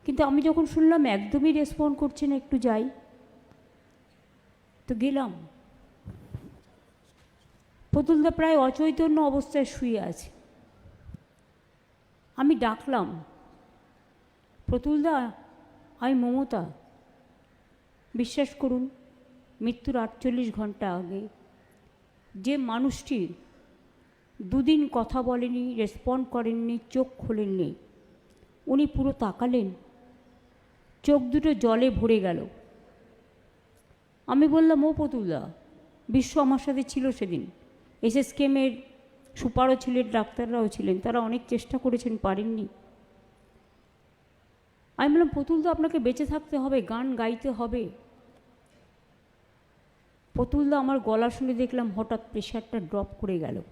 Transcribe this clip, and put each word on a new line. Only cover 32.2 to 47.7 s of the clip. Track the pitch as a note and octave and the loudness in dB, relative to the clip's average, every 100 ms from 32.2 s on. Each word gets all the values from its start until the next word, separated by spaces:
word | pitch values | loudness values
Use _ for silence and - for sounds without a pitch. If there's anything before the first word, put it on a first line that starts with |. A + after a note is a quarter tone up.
| F#3 E3+ - - - - - _ - _ _ _ _ _ _ _ _ _ _ _ - | 2 -4 -6 -14 -20 -20 -20 _ -20 _ _ _ _ _ _ _ _ _ _ _ 0
আমি | C4 D4+ | 4 6
বললাম, | D#4+ D#4+ D4+ | 6 6 6
"ও | D4+ | 2
প্রতুলদা," | D#4 D4 C4 F#3+ D3 - - - - - _ - | 0 -2 -2 -4 -4 -6 -16 -20 -20 -20 _ 0
বিশ্ব | B3 B3 D#4+ | 0 2 2
আমার | C4+ C4+ | 2 2
সাথে | C#4+ C4+ | 0 -4
ছিল | C4+ C#4 C4 | -4 -2 -2
সেদিন, | B3 G3 E3 - - - - _ _ | -2 -4 -4 -8 -16 -20 -20 _ _
এসএসকেএমের | A3+ B3 C4+ - C#4 C4+ C4 A3+ - - _ - - | 0 0 -2 0 2 4 2 -2 -16 -20 _ -20 -20
সুপারও | - B3+ B3+ B3+ | -8 -4 2 4
ছিলেন, | C4 C4 B3 A3 | 4 2 0 0
ডাক্তাররাও | A3 G#3+ - A#3 A#3+ G#3+ | -2 -2 -6 -4 0 -2
ছিলেন, | - G3+ F#3 | -2 -2 0
তারা | A#3 A#3+ | 0 -2
অনেক | A3+ A#3+ - | 0 -4 -4
চেষ্টা | A#3+ - C4 | -4 -2 -2
করেছেন, | B3+ A#3 A#3+ A3 | 0 0 -2 -2
পারেননি। | G3 F#3+ A3 A3 G3 - - - _ _ _ _ _ _ _ _ _ _ _ _ _ _ _ _ _ _ _ - | -2 -2 -2 -4 -8 -12 -20 -20 _ _ _ _ _ _ _ _ _ _ _ _ _ _ _ _ _ _ _ -2
আমি | C#4+ | 4
বললাম, | D#4 E4 | 4 4
"প্রতুলদা, | C#4+ C#4+ E4 E4 | 0 0 2 2
আপনাকে | D#4+ D#4+ E4 | 0 0 2
বেঁচে | A#3+ B3 | 0 -2
থাকতে | C#4+ D4+ D4+ C#4+ | -4 -4 -4 -4
হবে, | C4+ C4+ | 0 0
গান | F3+ A3+ C4 | -2 -6 -4
গাইতে | A#3 A3+ A#3 C#4 | -2 -4 -4 -6
হবে।" | A3 A#3 | -6 -4